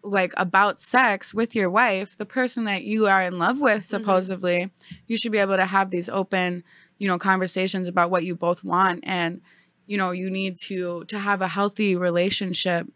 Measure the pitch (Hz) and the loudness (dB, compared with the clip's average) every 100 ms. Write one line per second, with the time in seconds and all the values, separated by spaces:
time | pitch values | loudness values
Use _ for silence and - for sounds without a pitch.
0 | 208 196 185 - 185 190 202 - - 247 | 0 0 0 -2 2 4 4 0 0 2
1 | 254 196 - 208 226 226 190 190 240 190 | 4 2 -4 -2 -2 0 0 2 2 0
2 | 196 - 208 262 254 240 220 190 - 220 | -4 -10 -8 -2 -2 -2 -4 -4 -2 0
3 | 214 196 185 180 175 262 277 214 - 226 | 4 4 2 0 0 2 2 2 -2 -6
4 | 214 185 185 185 180 175 185 _ - - | 2 2 2 -4 0 0 -2 _ -20 -20
5 | _ 226 233 214 196 190 185 196 196 180 | _ 0 2 2 2 2 2 2 0 -2
6 | 180 196 190 190 180 175 - - _ _ | -4 -4 -2 0 -2 -4 -10 -20 _ _
7 | 196 180 196 190 185 - 185 190 180 180 | -2 0 2 2 2 0 0 0 0 2
8 | 175 180 170 175 170 175 190 180 190 170 | 2 2 -2 -2 -2 -2 -2 2 2 0
9 | - 185 170 175 _ _ _ _ - 202 | -4 -2 -2 -4 _ _ _ _ -6 -2
10 | 185 180 185 190 190 175 - 190 180 175 | -2 -2 -4 -4 -4 -4 -6 -6 -6 -8
11 | - 208 202 196 185 170 202 202 208 180 | -8 -6 -2 0 0 0 -2 0 0 2
12 | 180 175 185 - 190 180 185 170 170 | 2 2 2 0 0 0 0 0 -4